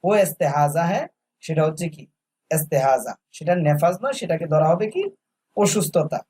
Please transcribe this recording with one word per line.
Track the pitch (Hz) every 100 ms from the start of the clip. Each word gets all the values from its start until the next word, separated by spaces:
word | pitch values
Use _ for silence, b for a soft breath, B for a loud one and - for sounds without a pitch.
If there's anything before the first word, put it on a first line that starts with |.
ও | 180 208
ইস্তেহাজা | 185 - 147 151 147 156 170
হ্যায়, | 214 339 _ _ _
সেটা | - 156 156
হচ্ছে | 156 175
কি | - - _ _ _ _
ইস্তেহাজা, | 156 151 143 135 131 113 - _ -
সেটা | 156 180 151
নেফাজ | 147 170 185
নয়, | 269 269
সেটাকে | 185 165 160
ধরা | 156 156
হবে | 175 214
কি | 359 403 _ _ _ _ -
অসুস্থতা। | 202 202 156 175 151 -